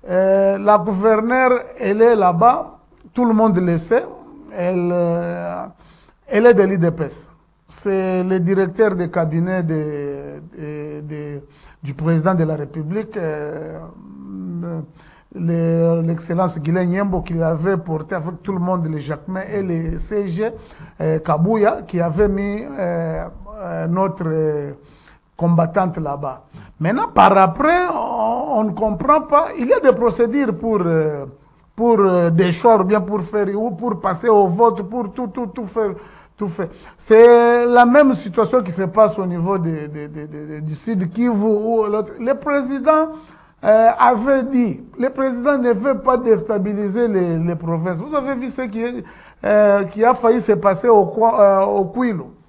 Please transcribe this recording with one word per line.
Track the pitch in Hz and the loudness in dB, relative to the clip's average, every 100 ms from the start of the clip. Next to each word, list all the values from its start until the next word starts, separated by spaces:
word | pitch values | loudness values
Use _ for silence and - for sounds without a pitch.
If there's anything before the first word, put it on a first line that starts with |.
| 180 | -2
Euh, | 180 190 196 196 196 | 0 2 4 2 2
la | 202 208 | 2 2
gouverneure, | 180 185 214 214 226 254 254 247 - - | 2 0 2 2 2 0 2 0 -4 -6
elle | 214 208 | -4 4
est | 233 220 | 4 4
là-bas, | 180 170 226 294 - - _ _ - | 2 4 4 2 -4 -16 _ _ -10
tout | - 240 | -2 2
le | |
monde | 220 220 180 | 4 4 2
le | 180 170 | 0 -2
sait, | 165 233 - - - - - - | 0 -2 -2 -16 -20 -20 -16 -6
elle, | 175 180 175 | -2 -2 0
euh, | 175 175 170 175 175 175 180 190 _ _ _ _ _ - | 0 0 -2 -4 -8 -8 -8 -12 _ _ _ _ _ -4
elle | 208 240 | 4 6
est | |
de | 202 | 6
l'U | 190 190 | 4 2
D | 170 | 0
P | 165 143 | -2 -8
S. | - - _ _ _ _ | -10 -20 _ _ _ _
C'est | - 202 190 185 185 | -10 -4 -2 -2 -2
le | 185 190 | 0 0
directeur | 170 190 190 190 220 185 | 0 0 0 2 0 2
de | 170 | -4
cabinet | 180 160 160 175 185 | -2 -2 -2 -2 -2
de, | 165 160 151 147 143 139 143 147 160 - | -2 -2 -4 -6 -8 -10 -12 -16 -18 -14
de, | 151 151 151 151 | -12 -10 -12 -12
de, | 151 151 147 143 143 _ - _ | -12 -12 -12 -12 -16 _ -20 _
du | 139 135 | -12 -4
président | 156 165 165 185 | 0 2 2 0
de | |
la | 160 151 | 0 -4
République, | 143 151 151 202 220 214 | -8 -10 -6 -6 -6 -8
euh, | 160 151 151 160 156 160 165 - - - 196 196 185 175 170 165 147 _ - _ _ | -6 -6 -8 -10 -12 -14 -18 -20 -20 -20 -16 -12 -10 -10 -8 -10 -12 _ -20 _ _
le, | - 170 170 165 165 165 170 | -6 -4 0 0 2 2 2
l'excellence | 165 165 - 175 180 160 | 0 -4 -4 -2 -2 -2
Guilain | 147 175 180 | -2 0 0
Nyembo, | 185 202 185 | 0 -2 -2
qui | 165 170 | -4 -2
avait | 165 165 170 190 | -2 0 -2 -2
porté | 170 156 156 | -4 -8 -6
avec | 185 160 175 | -8 -8 -10
tout | - | -6
le | 190 | -4
monde, | 175 185 160 | -2 -2 -2
les | 151 | -6
Jacquemin | 139 151 - 185 190 | -6 -10 -8 -10 -6
et | 208 | -6
les | 190 170 165 165 | -4 -4 -4 -6
C | 165 208 202 | -4 -4 -4
G, | 170 220 226 - - - _ | -4 -4 -6 -20 -20 -20 _
euh, | 160 160 | -2 -2
Kabouya, | 156 156 175 226 202 226 | -2 0 2 2 2 0
qui | 170 175 | -6 -4
avait | 170 156 208 | -2 0 0
mis, | 196 202 202 | 0 -4 -6
euh, | 277 269 180 170 165 160 170 - 202 214 | -10 -6 -4 -4 -4 -6 -10 -14 -18 -14
euh, | 185 165 165 | -10 -6 -2
notre, | 180 190 185 165 | 0 -2 -4 -4
euh, | 160 156 147 143 143 - _ _ _ _ - | -2 -2 -2 -8 -14 -20 _ _ _ _ -4
combattante | 170 170 165 202 185 170 | 2 2 2 0 -2 -4
là-bas. | 151 139 143 127 _ - - _ | -8 -6 -8 -10 _ -20 -20 _
Maintenant, | 160 240 466 | -2 -2 0
par | - 190 196 | 4 6 6
après, | 190 160 294 349 359 | 4 4 2 2 0
on, | 330 - 240 220 240 311 220 | -4 -4 -2 -2 -2 -2 -2
on | |
ne | 220 | -2
comprend | 202 220 190 - 302 | -2 -4 -2 2 2
pas. | 302 294 330 - | 4 2 2 -4
Il | 247 | 0
y | |
a | 494 | 4
des | 277 | 4
procédures | 240 233 202 233 269 269 170 | 4 0 0 0 2 -2 -2
pour, | 226 214 | -2 0
euh, | 170 165 156 147 135 - _ _ _ - | 0 0 0 -4 -10 -16 _ _ _ -2
pour, | 233 226 | 2 4
euh, | 196 180 170 | 4 4 2
des | 165 175 | 2 2
choix, | 170 240 220 | 2 4 4
ou | 185 | 4
bien | 208 | 0
pour | 180 208 | 0 -6
faire, | 170 214 202 | -4 -4 -2
ou | 202 233 | -2 -6
pour | 170 240 190 | -4 -6 -4
passer | 190 175 240 | -4 -2 4
au | 208 196 | 4 4
vote, | 175 233 190 | 4 2 2
pour | 190 240 208 | -8 -6 -8
tout, | - 240 | -8 -8
tout, | 254 226 | -6 -8
tout | - 208 | -10 -8
faire, | 226 214 175 - - _ _ | -4 -4 -6 -16 -20 _ _
tout | 208 | -8
faire. | 165 175 - - - | -6 -10 -10 -20 -20
C'est | - 220 233 240 240 240 240 | 4 8 10 10 6 4 4
la | 240 240 | 6 6
même | 277 285 208 | 6 6 2
situation | 202 175 214 254 | -4 -2 0 0
qui | 185 | -2
se | 175 | -4
passe | 190 214 214 208 | -2 4 2 2
au | 180 | -6
niveau | 175 170 196 | -4 -2 -2
de, | 165 156 151 | -2 -6 -8
de, | 151 147 | -12 -12
de, | 151 151 | -14 -14
de, | 147 151 | -14 -14
de, | 151 | -10
du | 156 | -10
Sud | 151 - 214 180 | -10 -6 -4 -4
Kivu | 185 247 | -2 0
ou | 214 214 208 220 226 214 | 0 0 0 0 0 0
l'autre. | 208 208 - | -2 -4 -6
Le | 233 277 | -4 -2
président, | 294 285 254 277 302 311 320 - - - _ _ | 0 -2 -2 -2 2 2 0 -6 -20 -20 _ _
euh, | - 220 226 233 | 2 6 6 4
avait | 247 240 247 269 | 4 4 2 0
dit, | 254 262 233 - - - | 0 0 0 -4 -12 -6
le | 254 | -4
président | 269 269 240 247 277 | -2 -4 -2 -2 0
ne | 240 | 0
veut | 208 262 254 | 0 0 0
pas | 262 254 | 0 0
déstabiliser | 240 208 - 208 190 202 202 202 233 | 2 0 2 -4 -2 -4 -4 -2 0
les, | 196 175 165 | 0 0 -2
les | 170 165 | -2 -4
provinces. | 165 170 175 165 | -4 -4 -4 -6
Vous | 262 302 | -4 -4
avez | 262 262 | -4 -6
vu | 254 | -8
ce | - | -8
qui | 254 214 | -8 -6
est, | 233 240 - - - _ | -6 -8 -14 -20 -20 _
euh, | - 208 208 202 | 0 4 4 4
qui | 185 208 233 | 0 2 2
a | |
failli | 247 226 240 | 4 2 2
se | 214 | 2
passer | 202 196 190 240 | 2 2 2 4
au | 220 180 | 4 4
Kwa-, | - 226 226 | 2 0 4
euh, | 202 196 196 | 4 4 0
au | 202 185 | 0 -2
Kwilu | 240 247 185 123 - | -2 -2 -4 -8 -18